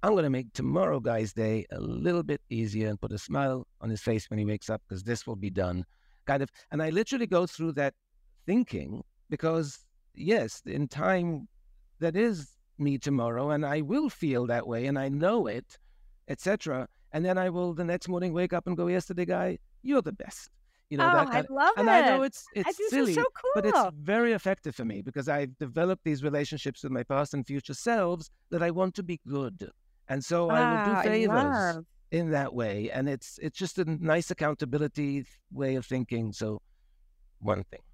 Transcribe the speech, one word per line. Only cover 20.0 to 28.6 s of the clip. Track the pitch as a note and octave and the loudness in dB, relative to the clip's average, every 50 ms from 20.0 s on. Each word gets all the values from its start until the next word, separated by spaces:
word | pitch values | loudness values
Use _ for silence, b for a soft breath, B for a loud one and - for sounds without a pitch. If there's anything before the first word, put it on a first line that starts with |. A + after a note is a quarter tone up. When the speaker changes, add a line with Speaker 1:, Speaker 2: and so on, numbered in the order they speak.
| F#3+ | 2
Speaker 1:
the | - G#3 | 2 -6
best." | - - - - - - - _ _ _ _ _ _ _ _ | -8 -12 -14 -14 -16 -18 -20 _ _ _ _ _ _ _ _
You | - - | 0 4
know, | E4 E4+ | 6 6
Speaker 2:
Oh, | |
Speaker 1:
that | F4 E4 C#4+ C4+ | 8 6 6 4
Speaker 2:
I | |
Speaker 1:
kind | A#3+ B3 - C4 | 2 0 0 0
Speaker 2:
love | C4+ C#4 C#4+ E4+ A4 | 0 4 4 4 6
Speaker 1:
and | - - A4+ | 6 6 8
I | - F4 D4+ | 8 8 8
know | B3+ C4 C4+ | 8 6 4
Speaker 2:
it. | C4 | 2
Speaker 1:
it's, | C4+ - - - - - | 0 -2 -6 -20 -8 -4
it's | G#3 F#3+ D#4 | -2 -2 -2
Speaker 2:
I, | F#4 | -2
this | - G4+ A4 - C4+ | -2 -2 0 2 4
is | C#4 G#4 | 4 4
Speaker 1:
silly, | F4 | 4
Speaker 2:
so | F#4 A#4+ C5 - - - B4+ C#5 | 4 2 2 0 -2 -2 0 0
Speaker 1:
but | D5+ - | 2 2
it's | G#4+ G#4 D#4+ A#3 | 4 4 4 4
Speaker 2:
cool. | F#3 D#3 | 4 0
Speaker 1:
very | D3 D3 D3+ G3+ A3+ A#3 A#3+ A3+ | -6 -2 0 2 4 4 4 2
effective | G3 - F#3+ G3 - _ D#3 B2+ | 2 0 -2 -2 -2 _ -10 -8
for | - B2 | -6 -6
me, | A2+ G#2+ G2+ G2 | -6 -6 -6 -8
because | - B2+ C#3+ C3+ C#3 | -8 -6 -6 -2 -2
I've | D3 C#3+ C#3+ C3 C3 _ | 0 0 -2 -4 -6 _
developed | D#3 C3 A#2+ D#3+ E3+ F3+ F#3+ - _ | -10 -6 -2 0 2 2 0 0 _
these | E3 D3+ C3+ C3+ | -2 -2 0 0
relationships | D3+ C#3+ D3 D3 - - D3 - D3 C3 - - | -2 0 0 -2 -2 -4 -6 -6 -6 -8 -6 -6
with | C#3+ C3 | -4 -4
my | B2 B2 | -4 -2
past | _ C#3 C3+ D3 C#3 - | _ 0 0 0 0 -2
and | C#3+ B2+ | -6 -6
future | - C#3 C#3 - - C#3 | -4 -6 -6 -6 -6 -12
selves | - - A#3 A#3 A3+ F#3+ F3 F3 E3+ D#3+ - - _ _ _ | -6 -2 0 2 2 2 0 0 -4 -6 -14 -20 _ _ _
that | - F3 | -2 0